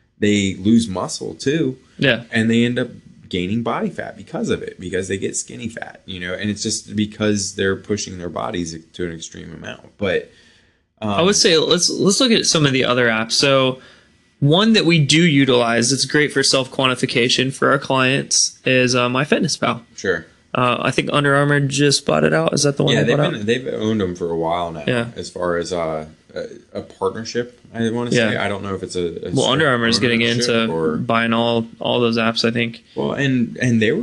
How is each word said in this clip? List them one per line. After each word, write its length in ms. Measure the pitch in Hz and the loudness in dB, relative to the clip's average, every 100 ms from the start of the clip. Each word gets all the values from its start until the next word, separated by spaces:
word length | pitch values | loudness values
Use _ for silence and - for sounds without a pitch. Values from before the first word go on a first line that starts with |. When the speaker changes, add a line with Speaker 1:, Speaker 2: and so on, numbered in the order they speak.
| _ - | _ -2
Speaker 1:
they 380 | 104 104 98 90 | 0 2 0 0
lose 320 | 98 117 113 | 4 4 4
muscle 460 | 92 139 - 107 - | -4 -6 -8 -10 -6
too. 420 | 135 151 131 131 _ - | -2 0 -2 -6 _ -2
Speaker 2:
Yeah. 260 | 139 113 - | 0 0 0
Speaker 1:
And 180 | 113 110 | 0 2
they 140 | 117 | 2
end 160 | 120 123 | 2 0
up 80 | 123 - - - - | -6 -8 -20 -20 -8
gaining 360 | 92 90 117 | -4 -2 -2
body 260 | 117 143 208 | -2 -4 -4
fat 260 | - - - | -6 -12 -12
because 340 | - 170 226 | -12 -6 -4
of 120 | - | -4
it, 160 | - - | -6 -10
because 300 | 90 92 95 | -6 -6 -4
they 80 | 98 | -4
get 180 | 113 - | -4 -6
skinny 320 | - 123 113 | -10 -10 -10
fat, 340 | - - - - | -10 -14 -16 -14
you 160 | 92 | -10
know, 120 | 90 | -8
and 160 | 92 104 | -4 -4
it's 140 | 101 | -2
just 320 | 113 - - 104 | -4 -6 -6 -4
because 600 | 104 - 107 104 92 - | -2 0 0 0 -2 -2
they're 200 | 98 95 | -2 -2
pushing 420 | - 104 - 92 | -4 -6 -6 -8
their 120 | 87 | -8
bodies 460 | 80 - 90 82 82 - | -6 -6 -6 -6 -8 -16
to 120 | - 85 | -10 -8
an 60 | |
extreme 420 | 80 - 87 85 | -8 -14 -16 -16
amount. 440 | 80 95 - - - | -14 -14 -16 -18 -6
But, 340 | 98 - - _ _ _ _ _ _ - | -2 -2 -4 _ _ _ _ _ _ -8
um, 80 | 107 | -4
Speaker 2:
I 120 | 101 | 2
would 140 | 180 - | 2 4
say 220 | 214 160 | 4 4
let's, 320 | - 175 - | 4 2 0
let's 300 | - 180 196 | 2 2 2
look 100 | 262 | 2
at 140 | 214 - | 2 2
some 200 | 170 143 | 2 2
of 60 | |
the 140 | 131 117 | 2 2
other 220 | 123 120 | 2 2
apps. 260 | 110 113 | 2 0
So 480 | - 139 135 131 131 - - _ _ _ - | 0 4 4 2 -2 -10 -20 _ _ _ 0
one 320 | 143 170 220 | 4 4 6
that 120 | 214 156 | 4 6
we 140 | 170 | 4
do 220 | 139 156 | 4 4
utilize, 680 | 175 139 135 123 117 117 120 | 4 4 4 4 4 2 0
it's 140 | 131 127 | 0 0
great 260 | 151 147 | 0 2
for 100 | 139 | 2
self-quantification 1080 | 135 139 127 - 131 123 127 131 120 131 131 | 2 2 -2 0 0 0 0 0 2 2 -2
for 160 | 139 131 | 0 2
our 80 | 135 | 0
clients, 800 | - 131 127 135 - - - - - | 0 0 2 0 0 0 0 -2 0
is, 300 | 127 127 123 | 2 4 2
uh, 140 | 123 | 0
MyFitnessPal. 720 | 127 143 - 175 - - 113 - - | 0 0 0 0 -2 -2 -4 -8 -8
Speaker 1:
Sure. 300 | 101 85 - _ _ | -4 -4 -6 _ _
Speaker 2:
Uh, 240 | - 123 117 | 0 0 0
I 120 | - | 0
think 180 | 147 - | -2 0
Under 240 | 143 143 139 | 0 2 2
Armour 240 | 143 143 | 4 2
just 460 | 139 139 143 135 - | 2 2 2 2 0
bought 180 | 156 | 2
it 100 | 156 | 2
out. 200 | 156 160 | 2 0
Is 100 | - | 0
that 140 | 143 143 | 0 0
the 60 | 143 | 2
one 80 | |
Speaker 1:
Yeah, 80 | 117 | 2
Speaker 2:
they 60 | 107 | 2
Speaker 1:
they've 100 | 120 | 2
Speaker 2:
bought 140 | 147 | 0
Speaker 1:
been, 80 | 113 | -2
Speaker 2:
out? 40 | 104 | -2
Speaker 1:
they've 220 | 127 135 | -2 -2
owned 260 | 120 110 110 | -4 -2 0
them 160 | 92 87 | -2 -4
for 160 | 85 | -4
a 60 | 82 | -2
while 340 | 82 87 85 | -2 -2 -4
now. 140 | 80 76 | -6 -2
Speaker 2:
Yeah. 220 | 123 123 104 | -2 -2 -8
Speaker 1:
As 120 | 87 | -12
far 280 | 90 90 85 | -4 -2 -2
as, 160 | 82 | -2
uh, 340 | 87 82 78 78 - _ | -4 -2 -4 -8 -16 _
a, 140 | - 80 - _ 104 | -12 -12 -14 _ -12
a 20 | |
partnership, 800 | - - 95 113 113 120 120 - - | -12 -4 -4 -4 -6 -6 -6 -10 -14
I 160 | 110 113 | -4 -2
wanna 200 | 117 120 | -2 0
say. 220 | 120 113 | 0 0
Speaker 2:
Yeah. 100 | 98 | 0
Speaker 1:
I 60 | 101 | -2
don't 120 | 101 | -4
know 120 | 98 95 | -6 -6
if 80 | |
it's 120 | 90 90 | -6 -4
a, 300 | 87 - - | -4 -4 -4
a 40 | |
Speaker 2:
Well, 140 | 135 117 | 0 2
Under 180 | 135 | 2
Speaker 1:
strict 80 | 156 | 2
Speaker 2:
Armour's 280 | 123 117 113 | 2 0 0
getting 240 | 120 117 | 0 2
Speaker 1:
ownership 260 | 117 120 120 | 0 0 0
Speaker 2:
into 220 | 113 113 | 0 0
Speaker 1:
or 240 | 82 80 78 | -2 -2 -2
Speaker 2:
buying 340 | 120 113 117 | 0 0 0
all, 320 | 117 117 117 113 - | 0 2 0 -2 -6
all 200 | - 123 | -2 0
those 160 | 117 117 | 2 0
apps, 280 | 113 117 117 | 0 0 0
I 60 | |
think. 320 | 120 117 113 _ - | 0 -4 -6 _ -6
Speaker 1:
Well, 180 | 143 | -4
and, 440 | - 139 127 117 - | -2 0 0 -2 -2
and 240 | 123 117 | 2 2
they 100 | 107 | 2
were 80 | - | 2